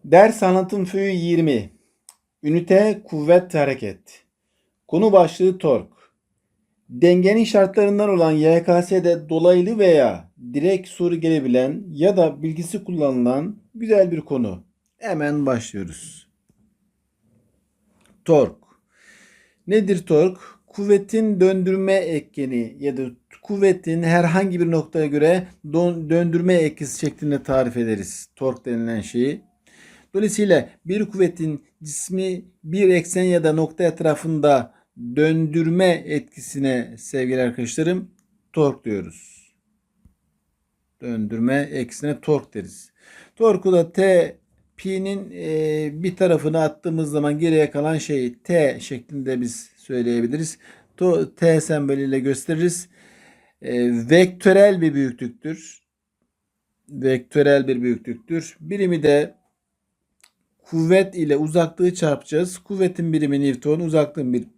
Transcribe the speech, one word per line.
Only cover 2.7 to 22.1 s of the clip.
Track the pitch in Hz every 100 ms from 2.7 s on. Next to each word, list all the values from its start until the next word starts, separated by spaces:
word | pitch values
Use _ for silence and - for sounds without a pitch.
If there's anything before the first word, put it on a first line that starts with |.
| 196 214 208
kuvvet | - 156 147 175 180
hareket. | 160 139 131 104 92 _ - _ _ _ _ _ _ _
Konu | 165 214
başlığı | 196 165 - 185 185
tork. | 156 120 - _ _ _ _ _ _ _ _ _ _
Dengenin | 123 170 180 190 220
şartlarından | 220 208 196 202 202 202 208
olan | 185 160
Y | 156 156 165
K | 170 175
S'de | 175 190 175 165 151
dolaylı | 160 175 180 180 226
veya | 190 156 120 87 - _ 123
direkt | 135 175 185 185
soru | - 175
gelebilen | 170 160 160 131 123 131 160 196
ya | 151 180 190
da | 160 143
bilgisi | 160 160 165 208
kullanılan | 185 175 143 127 120 131 - - _
güzel | 220 226 208 185
bir | 165
konu. | - 139 110 90 _ _ _ _
Hemen | 220 165 147 147
başlıyoruz. | 135 120 110 101 90 82 - - _ _ _ _ _ _ _ _ _ _ _ _ _ _ _ _ _ _ _ _
Tork. | - 156 104 - _ _ _ _ _ _ _ _ _ _ -
Nedir | 214 190 180
tork? | - 156 185 185 - _ _
Kuvvetin | - 202 202 202 220 220 196
döndürme | 185 190 185 190 190
etkeni | 190 165